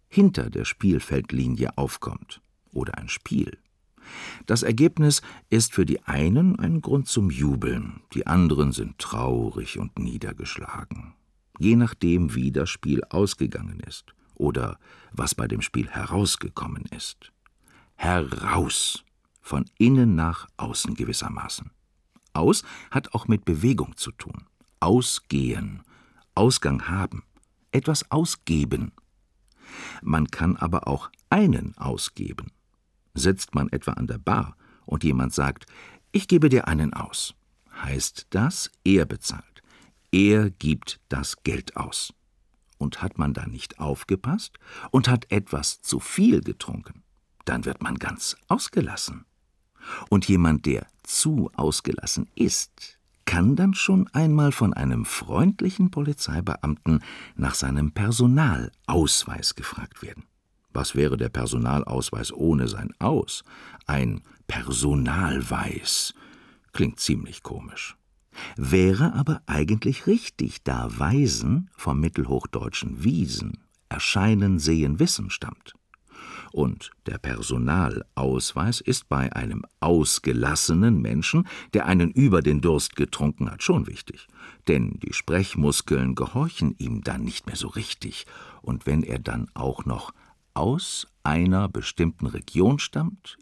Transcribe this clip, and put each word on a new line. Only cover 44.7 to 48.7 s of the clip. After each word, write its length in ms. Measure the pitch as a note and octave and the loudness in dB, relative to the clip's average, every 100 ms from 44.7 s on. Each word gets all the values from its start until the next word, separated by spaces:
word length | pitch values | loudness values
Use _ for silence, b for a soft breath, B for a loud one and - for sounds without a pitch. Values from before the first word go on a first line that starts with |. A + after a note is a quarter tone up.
| B B | B B
und 180 | C3+ B2+ | 2 4
hat 240 | A#2+ - | 2 0
etwas 500 | - F#2+ C#2 D2 - | -2 -2 -4 -4 -6
zu 180 | - C2 | -4 -4
viel 420 | - - G#3+ - | -4 2 4 4
getrunken, 640 | - - - - - - _ _ _ _ - | 2 -8 -8 -10 -12 -20 _ _ _ _ -6
dann 200 | B1 - | -4 -4
wird 180 | - | -6
man 120 | - C#2 | -6 -6
ganz 400 | - - - - - | -8 -8 -8 -8 -2
ausgelassen. 800 | G3+ - | -2 -2